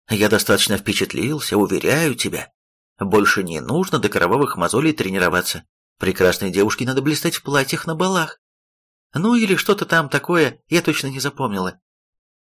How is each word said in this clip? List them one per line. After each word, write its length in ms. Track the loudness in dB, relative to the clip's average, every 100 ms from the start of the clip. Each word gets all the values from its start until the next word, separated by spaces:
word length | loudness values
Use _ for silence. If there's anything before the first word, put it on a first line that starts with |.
| -4
"Я 200 | 2 4
достаточно 500 | 4 2 2 2 -2
впечатлился, 800 | -2 -2 -2 -4 -4 -4 -2 0
уверяю 580 | 2 0 0 2 0
тебя. 380 | -2 -6 -6 -12 _ _ _ _ -8
Больше 420 | 0 4 4 2
не 180 | -2 -6
нужно 380 | -4 -2 -2 -2
до 100 | 0
кровавых 480 | 0 2 2 0 0
мозолей 360 | 0 2 0
тренироваться. 720 | 0 -2 0 2 2 -2 -6 -12 _ _ -6
Прекрасной 520 | -2 2 2 2 0
девушке 340 | 2 2 0
надо 160 | -2 -2
блистать 360 | 0 0 -2 -4
в 60 |
платьях 440 | -2 0 0 -4 -4
на 80 |
балах". 460 | -2 0 0 -2 -8 _ _ _ _ _ _ _
Ну 220 | -2 2 2
или 180 | 2
что-то 320 | 0 0 0 2
там 220 | 0 0
такое, 520 | -2 0 2 2 -2 -2
я 140 | 0
точно 240 | 0 -2 -4
не 140 | -6
запомнила. 600 | -6 -4 -6 -4 -6 -8 _ _ _ _ _ _ _